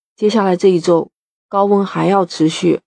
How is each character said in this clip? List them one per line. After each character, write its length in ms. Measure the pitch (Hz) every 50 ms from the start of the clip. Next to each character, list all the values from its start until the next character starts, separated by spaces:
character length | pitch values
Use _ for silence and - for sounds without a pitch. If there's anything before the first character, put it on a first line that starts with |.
| _ _ _
接 140 | _ 214 214
下 140 | 202 226 196
来 120 | 190 180
这 120 | 175 - 196
一 120 | 185 170
周， 300 | 160 - 175 165 151 - _ _ _ _ _ _ _
高 200 | _ - 196 202
温 180 | 202 202 196 196
还 220 | 185 - 170 165
要 180 | 170 196 196 185
持 240 | 170 - - 156 160
续 320 | 165 - - 175 147 - -